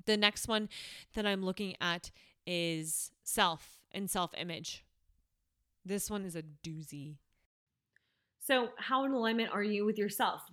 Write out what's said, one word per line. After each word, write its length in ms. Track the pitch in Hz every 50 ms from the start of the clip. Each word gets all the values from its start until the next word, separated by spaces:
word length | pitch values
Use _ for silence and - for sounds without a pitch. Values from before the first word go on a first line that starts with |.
| -
The 120 | - 214 208
next 300 | 208 208 214 - - -
one 220 | 220 214 214 208 - - - - - - - _ -
that 120 | 226 208
I'm 180 | 208 196 190 190
looking 320 | 185 185 - 208 190 - -
at 320 | - 143 170 175 - - - - - - _ _ -
is 680 | 175 180 175 170 165 165 160 156 160 - - - - _ _ -
self 560 | - - 233 202 175 165 - - - - - _ _
and 180 | - 196 202 180
self-image. 760 | - 196 175 160 - - 165 175 160 - 165 - - - - _ _ _ _ _ _ _ _ _ _ _ _ _ _ _ _ _ _ _ -
This 240 | 180 196 202 - -
one 160 | 208 202 196
is 100 | 185 165
a 80 | 165 156
doozy. 720 | 156 147 143 - 165 160 160 156 - 147 147 139 156 151 139 _ _ _ _ _ _ _ _ _ _ _ _ _ _ _ _ _ _ _ _ _ _ _ _
So 300 | - - 269 254 240 226 - -
how 280 | 202 - 262 262 269
in 80 | 269 269
alignment 380 | 247 226 220 226 226 226 - -
are 100 | 202 202
you 220 | 214 208 202 208
with 120 | 214 214 214
yourself? 440 | 202 208 - - 240 190 - - - -